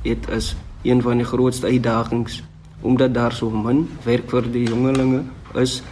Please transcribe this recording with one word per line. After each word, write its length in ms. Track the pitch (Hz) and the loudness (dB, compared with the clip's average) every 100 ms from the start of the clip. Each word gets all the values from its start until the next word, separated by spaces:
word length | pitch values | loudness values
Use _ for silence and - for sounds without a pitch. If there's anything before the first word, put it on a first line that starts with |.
het, 280 | 117 113 - | -4 -4 -2
is 260 | 113 - - - - | -4 -4 -6 -10 -4
een 200 | - 123 | 2 4
van 160 | 120 120 | 4 2
die 80 | 120 | 2
grootste 420 | 127 127 123 - | 2 2 2 2
uitdagings. 760 | 123 120 113 117 117 113 - - - - - | 2 2 0 0 -2 -2 -8 -14 -20 -20 -6
Omdat 320 | 117 131 131 | 0 4 4
daar 180 | 120 117 | 2 0
so 180 | - 113 | 0 -2
min 400 | 110 110 139 165 - | -2 2 2 0 -4
werk 260 | 117 120 - | 0 0 0
vir 220 | 127 120 | -2 0
die 160 | 120 117 | 0 0
jongelinge 540 | 120 131 135 131 131 131 - - | 2 2 2 2 0 -2 -12 -8
is, 280 | - 127 - - | -2 0 -2 -10